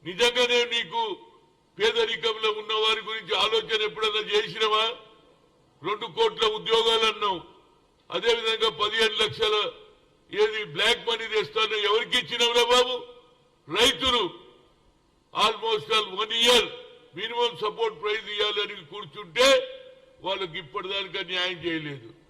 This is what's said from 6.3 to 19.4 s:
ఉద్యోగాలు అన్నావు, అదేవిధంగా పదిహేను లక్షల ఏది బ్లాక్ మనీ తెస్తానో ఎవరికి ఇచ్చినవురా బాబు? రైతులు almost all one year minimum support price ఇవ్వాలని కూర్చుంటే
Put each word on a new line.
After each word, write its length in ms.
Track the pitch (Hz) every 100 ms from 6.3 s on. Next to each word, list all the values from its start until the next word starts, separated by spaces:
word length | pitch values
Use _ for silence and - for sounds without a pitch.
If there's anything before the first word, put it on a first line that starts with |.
| - 220 214
ఉద్యోగాలు 480 | 170 226 226 226 220
అన్నావు, 260 | 208 208 180 - - _ _ _ _ _
అదేవిధంగా 600 | 185 220 233 226 220 226
పదిహేను 480 | - 208 220 220 214
లక్షల 320 | 214 - 220 214 185 - - _ _ _ _
ఏది 280 | 190 214 214 208 151
బ్లాక్ 320 | 208 240 233
మనీ 180 | 226 226
తెస్తానో 440 | 214 196 214 220 214 202
ఎవరికి 280 | 220 208 247
ఇచ్చినవురా 420 | - 233 240 240 240
బాబు? 220 | 247 247 247 - - - _ _ _ - 170
రైతులు 440 | 247 247 262 240 180 - - - _ _ _ _ _ _ _
almost 560 | - 208 214 226 214 - 220
all 120 | 208 185
one 120 | 214 226 240
year 180 | 240 - - - - - 147
minimum 360 | 220 240 240 151
support 300 | 214 214 226 -
price 260 | 208 214 202
ఇవ్వాలని 520 | 208 208 202 202 202 151
కూర్చుంటే 560 | 196 190 - 190 165